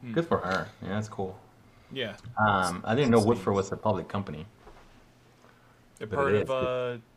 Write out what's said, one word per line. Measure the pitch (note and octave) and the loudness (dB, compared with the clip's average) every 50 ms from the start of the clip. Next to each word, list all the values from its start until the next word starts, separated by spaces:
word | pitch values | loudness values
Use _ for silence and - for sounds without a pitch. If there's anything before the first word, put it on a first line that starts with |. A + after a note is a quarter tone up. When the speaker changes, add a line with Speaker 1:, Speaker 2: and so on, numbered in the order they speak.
Speaker 1:
Hmm. | - A#2+ A2+ | -12 -4 -2
Speaker 2:
Good | E3 E3+ | -2 0
for | - - F#2 | 0 -2 -2
her. | F#2 F2+ F#2+ F2+ E2 - - - | 0 0 -2 -2 -2 -4 -10 -12
Yeah, | F#2 F2+ | -8 -4
that's | F#2+ A2 G#2+ G#2+ | -4 -4 -4 -6
cool. | - - G2 F#2+ F#2+ - - - _ _ _ - - - - - | -6 -8 -8 -8 -8 -14 -20 -20 _ _ _ -20 -20 -20 -20 -12
Speaker 1:
Yeah. | A#2+ C3+ B2 G#2+ F#2 - - - - - | -8 -6 -6 -6 -8 -12 -16 -10 -2 2
Speaker 2:
Um, | G#2+ G#2+ G2+ F#2+ F#2 F2 F2 F#2 - | 2 4 4 4 2 0 -2 -4 -2
I | - A2+ | 0 2
didn't | C3 D3 B2 | 2 4 6
know | A#2 A#2 | 6 6
Speaker 1:
Sixteen. | G#2 G#2+ | 6 6
Speaker 2:
Woodford | A#2 A2+ - A#2+ G2+ | 2 2 2 0 2
was | G2 F#2+ - | 2 0 -2
a | - | -6
public | - - G#2+ G2+ F#2 D#2+ - | -2 0 0 0 0 -4 -4
company. | - G2+ F#2+ - D2+ D2+ F#2 - - - - - - - - - - - - - - _ _ _ _ _ _ - - _ _ - - _ _ _ _ - | -6 -6 -6 -6 -10 -12 -12 -14 -18 -20 -20 -20 -20 -20 -20 -20 -20 -20 -20 -20 -20 _ _ _ _ _ _ -20 -20 _ _ -20 -20 _ _ _ _ -14
Speaker 1:
They're | - | -10
Speaker 2:
But | A2+ D3 | -6 -2
Speaker 1:
part | C#3+ C#3 C#3 | 0 2 4
Speaker 2:
it | C3+ | 4
Speaker 1:
of, | - - | 2 2
Speaker 2:
is. | - | 2
Speaker 1:
uh, | C3 C3 B2+ B2+ B2+ B2+ B2 B2 B2 A#2 A#2 _ _ | 0 0 0 0 -2 -2 -2 -4 -6 -8 -12 _ _